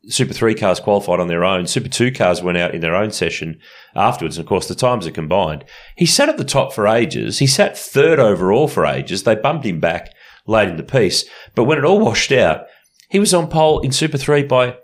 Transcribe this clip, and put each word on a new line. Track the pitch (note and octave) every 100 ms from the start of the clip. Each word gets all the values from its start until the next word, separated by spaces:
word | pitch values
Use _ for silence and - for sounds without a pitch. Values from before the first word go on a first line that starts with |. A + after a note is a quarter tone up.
| -
Super | - C3
Three | - A2+ G#2
cars | G2+ F2
qualified | - G#2 F#2+ F2
on | F2
their | E2+
own, | F2+ F#2 F2
Super | C3 C3
Two | - B2
cars | C3 F#2 F2
went | F2+ F2
out | F2
in | E2+
their | E2 F2+
own | G#2+
session | - E2+ - E2 D#2+ - - -
afterwards. | - G#2+ C3 E2 D#2+
And | D#2+
of |
course, | F#2+ -
the | F#2
times | B2+ A#2+ E2
are |
combined. | D#2 D#2 F#2 E2 D2+ - - - -
He | E3
sat | - D4
at | D#4
the | C#3+
top | C#3 -
for | - G#2
ages. | A2+ G#2 - A1 -
He | C3+
sat | - - -
third | - C3+ D#3 D3+
overall | A2+ F#2 F#2 A2 D3+
for | - D2+
ages. | C#2 C#2+ F#2+
They | - G#2+
bumped | C3+ D#3+ A#2+
him | E2
back | E2+ E2+ - _ - - -
late | G#2+ G2+
in | D#2+
the |
piece. | - C3+ F#2+ - - - - -
But | A#2+
when | D3+
it |
all | C#3+ G3+
washed | A3 G#2 -
out, | C3 F#2 D2 - _ _ _ _
he | F#3+
was | G3
on | F3+ E3
pole | D#3+ D#3 D#3
in | C3+
Super | C3 D3+ C#3
Three | C#3+ D3
by | C#3 C3 B2 -